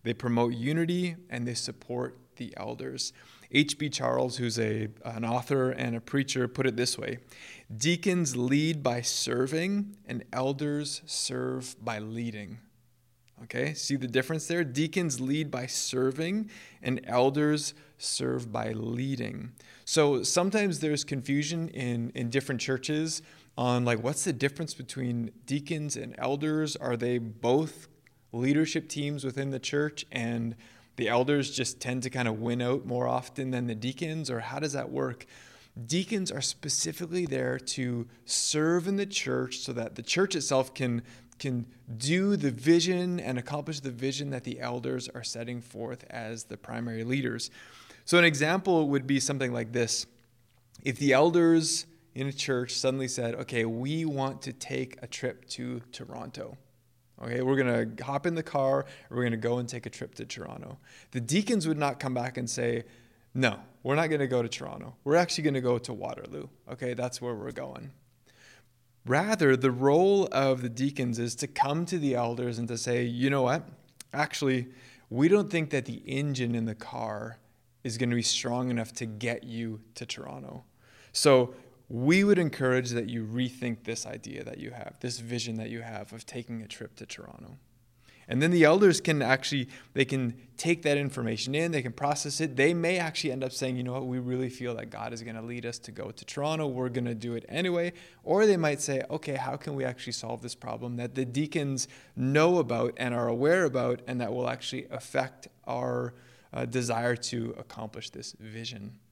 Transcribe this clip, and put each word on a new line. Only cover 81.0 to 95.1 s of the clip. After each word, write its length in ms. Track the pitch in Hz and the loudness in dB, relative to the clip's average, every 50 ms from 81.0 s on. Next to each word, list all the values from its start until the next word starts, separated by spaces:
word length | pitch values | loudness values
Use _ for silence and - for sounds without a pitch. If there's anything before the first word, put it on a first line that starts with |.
| - - | -20 -6
So 420 | - - - 147 135 127 123 120 - - - - - - _ _ | -2 4 8 8 8 8 8 4 -2 -16 -20 -20 -20 -20 _ _
we 340 | 123 117 127 147 175 190 | -4 0 4 6 6 8
would 160 | 196 202 202 180 | 8 8 6 6
encourage 520 | 170 147 113 - 135 127 127 127 127 120 | 4 2 0 2 2 4 4 2 2 0
that 180 | 117 120 113 107 | -2 -2 -2 -2
you 160 | 120 117 110 | -4 -4 -4
rethink 600 | 107 113 123 127 123 123 - 127 120 113 113 - | -4 -2 -2 -2 -2 -4 -6 -4 -4 -4 -4 -6
this 200 | 110 113 - - | -6 -6 -6 -6
idea 400 | 107 - - - - - - - | -8 -10 -10 -10 -10 -10 -10 -10
that 140 | 113 - - | -10 -10 -10
you 140 | - 110 | -10 -10
have, 240 | 123 120 - - - - | -10 -10 -12 -14 -10 -6
this 200 | - 123 120 117 | -6 -6 -6 -6
vision 340 | 113 113 123 120 110 120 110 | -6 -6 -4 -4 -4 -4 -4
that 140 | 113 110 110 | -6 -6 -6
you 100 | 117 117 | -8 -8
have 320 | 117 113 110 104 101 - | -8 -10 -10 -10 -12 -12
of 140 | 113 113 - | -14 -16 -14
taking 340 | - - 123 113 - 117 113 | -10 -10 -10 -8 -8 -8 -10
a 80 | 110 107 | -8 -12
trip 260 | - - 113 107 - | -12 -12 -12 -14 -12
to 100 | - 110 | -14 -14
Toronto." 500 | - - - - - - - - - - - - _ _ _ _ _ _ _ _ - - - - - | -14 -12 -14 -14 -16 -16 -16 -16 -18 -18 -20 -20 _ _ _ _ _ _ _ _ -20 -20 -20 -8 0
And 120 | 120 127 | 2 4
then 80 | 151 170 | 4 6
the 140 | 180 175 156 | 8 10 10
elders 360 | 151 165 196 208 190 165 - | 10 10 10 10 8 8 6
can 220 | - 170 160 147 | 2 2 2 2
actually, 460 | 131 117 131 135 - - 147 135 123 - - - - - _ | 4 4 2 2 2 0 0 0 0 -2 -8 -20 -20 -6 _
they 100 | 139 135 | 2 2
can 300 | 131 143 135 127 120 113 - - - - - | 2 2 0 0 -2 -4 -6 -16 -20 -12 -4
take 240 | - 165 170 165 | 0 0 0 2
that 160 | 170 151 143 143 | 4 2 2 4
information 560 | 143 135 135 127 117 113 113 107 - 127 135 | 2 -2 -2 -2 -2 -2 -2 -2 -2 -2 0
in, 180 | 151 165 170 | 0 0 0
they 80 | 165 147 | 0 -2
can 140 | 123 123 113 | -2 -4 -4
process 480 | - 139 143 151 143 - 151 139 - | -2 0 0 0 0 -2 -4 -2 -2
it. 140 | 160 151 127 | -2 0 4
They 180 | 127 135 160 175 | 6 6 6 6
may 240 | 170 165 170 185 180 | 4 2 2 2 2
actually 340 | 170 160 151 - - 151 | 0 -2 -4 -2 -2 -2
end 100 | 127 135 | -2 -2
up 100 | 131 131 | -4 -4
saying, 260 | - - 139 127 127 123 | -2 -2 -2 -2 -2 -2
"You 60 | 123 | -4
know 100 | 127 123 | -4 -4
what, 120 | 135 131 | -4 -4
we 120 | 127 123 127 | -2 -4 -4
really 320 | 123 127 127 127 131 123 | -2 -2 -2 0 -2 -2
feel 240 | 127 - 123 123 117 | -4 -6 -6 -6 -4
that 160 | 113 - 113 | -6 -8 -10
God 240 | 107 107 110 113 | -10 -8 -8 -8